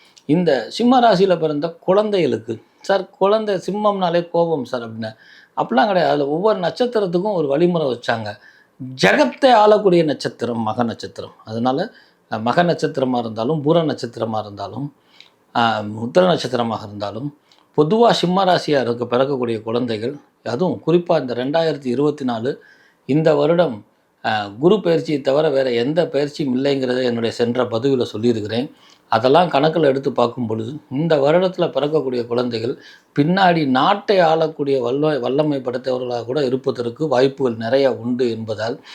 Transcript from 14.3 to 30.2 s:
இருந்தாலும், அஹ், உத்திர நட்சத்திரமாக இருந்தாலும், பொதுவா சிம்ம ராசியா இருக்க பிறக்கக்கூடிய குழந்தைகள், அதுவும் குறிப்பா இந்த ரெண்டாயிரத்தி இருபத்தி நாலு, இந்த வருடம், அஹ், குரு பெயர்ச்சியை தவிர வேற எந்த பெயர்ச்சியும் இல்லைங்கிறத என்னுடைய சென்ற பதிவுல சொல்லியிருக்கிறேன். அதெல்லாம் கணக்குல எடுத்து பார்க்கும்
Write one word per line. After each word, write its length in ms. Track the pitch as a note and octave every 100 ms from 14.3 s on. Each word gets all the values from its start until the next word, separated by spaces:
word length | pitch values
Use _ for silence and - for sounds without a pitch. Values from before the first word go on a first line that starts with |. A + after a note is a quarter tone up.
| A2
இருந்தாலும், 480 | G#2 G2+ G2 A2 C#3+ - _ _ - _ _
அஹ், 320 | A#2+ A#2 G#2+ G#2 A2
உத்திர 300 | A#2 F#3 F#3
நட்சத்திரமாக 600 | D3+ B2+ B2 A2+ G#2 G#2
இருந்தாலும், 420 | G#2 G2+ G#2+ C#3+ - _ _ _ -
பொதுவா 320 | D3+ A3 A#3
சிம்ம 340 | - F3 F#3
ராசியா 360 | F#3 E3+ - C#3+
இருக்க 240 | A#2 A#2+
பிறக்கக்கூடிய 580 | B2 A#2+ C3+ C3+ A#2+ A2
குழந்தைகள், 520 | A2 A#2+ B2 G#2+ A#2+ - _ _
அதுவும் 380 | A2+ B2 F3+ A2 -
குறிப்பா 340 | F3 E3+ E3
இந்த 140 | C3
ரெண்டாயிரத்தி 520 | A#2 C3 E3 E3 C#3+ C3
இருபத்தி 380 | A#2+ D3 D3
நாலு, 260 | B2+ A2+ B2 D3+ - _ _ _ -
இந்த 260 | D3 D#3+
வருடம், 420 | D3 D3+ E3+ D#3+ G#2+ - _ _ _
அஹ், 340 | A#2 G#2+ G2+ G#2
குரு 220 | E3 G#3
பெயர்ச்சியை 400 | F3+ D#3+ D#3 D3
தவிர 300 | C3+ C#3+ D#3
வேற 220 | C3+ C3
எந்த 360 | A#2 B2 E3 D#3
பெயர்ச்சியும் 460 | C#3 D3 - C#3+
இல்லைங்கிறத 480 | B2+ C#3+ C#3 B2+ B2+
என்னுடைய 320 | B2+ A#2 A2+
சென்ற 300 | G#2 A#2 B2
பதிவுல 380 | A#2 A2+ C#3 C3
சொல்லியிருக்கிறேன். 640 | A#2 G#2+ A#2+ A2 G2+ A2+ - - - _ -
அதெல்லாம் 400 | A2 B2 D#3 F3+
கணக்குல 340 | C#3 D#3 E3
எடுத்து 300 | D3 C3+ C3+
பார்க்கும் 340 | A#2+